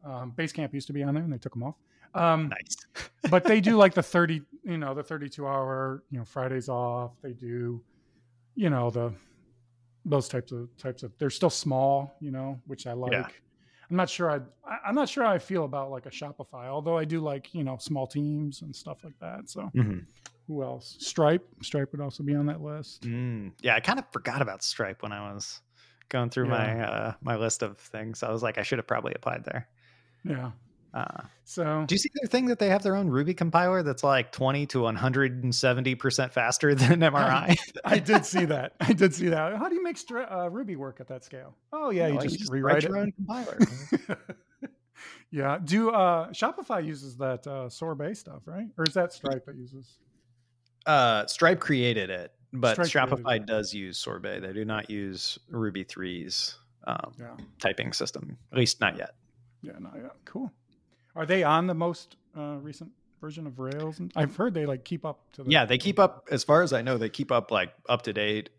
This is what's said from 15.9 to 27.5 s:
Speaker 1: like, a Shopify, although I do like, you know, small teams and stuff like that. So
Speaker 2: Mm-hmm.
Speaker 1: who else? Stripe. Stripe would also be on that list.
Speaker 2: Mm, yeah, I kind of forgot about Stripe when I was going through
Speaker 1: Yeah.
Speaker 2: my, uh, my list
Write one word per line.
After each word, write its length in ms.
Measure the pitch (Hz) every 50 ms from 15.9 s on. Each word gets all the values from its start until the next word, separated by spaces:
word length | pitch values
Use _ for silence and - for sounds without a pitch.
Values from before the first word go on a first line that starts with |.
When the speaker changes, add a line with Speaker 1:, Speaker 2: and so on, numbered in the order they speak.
Speaker 1:
like, 140 | 135 127 -
a 40 | -
Shopify, 580 | - - 147 143 - - 131 - 143 123 123
although 300 | 131 139 151 147 170 170
I 60 | 160 156
do 140 | 151 165 165
like, 340 | 156 147 139 139 - - -
you 100 | 165 139
know, 120 | 131 131
small 300 | 117 - - 151 135 131
teams 540 | - - 147 147 151 151 151 151 143 135 -
and 120 | 160 147 127
stuff 280 | - - 156 160 - -
like 140 | 156 - _
that. 300 | - 73 62 - - -
So 200 | - - 214 185 -
Speaker 2:
Mm-hmm. 240 | 127 113 104 92 87 82 - _ _ _ - - _ _
Speaker 1:
who 160 | - 151 143 131
else? 320 | 127 127 123 - - - -
Stripe. 460 | - - - 170 151 147 170 185 - _ _ _ -
Stripe 280 | - - 143 139 -
would 100 | - 143
also 220 | 143 135 - - 147
be 100 | 143 147
on 100 | 143 147
that 160 | 147 156 160
list. 400 | 151 151 147 156 143 - - -
Speaker 2:
Mm, 500 | 117 117 117 123 123 123 117 107 101 92 - -
yeah, 140 | - 123 110
I 40 | 117
kind 180 | - 185 240 269
of 60 | - - -
forgot 280 | 123 - 123 120 143
about 220 | 127 104 95 - -
Stripe 380 | - - - 110 98 95 - 104
when 80 | 107
I 220 | 104 101 104 101 101
was 280 | 101 - - - - _ _ _ _ _ _ _ _ _ _
going 200 | - 123 120 123
through 160 | - 131 123
Speaker 1:
Yeah. 60 | 123 120 113 113 110 113
Speaker 2:
my, 60 | 117 110
uh, 300 | 110 110 107 110 113 - -
my 140 | - 117 117
list 260 | 107 113 113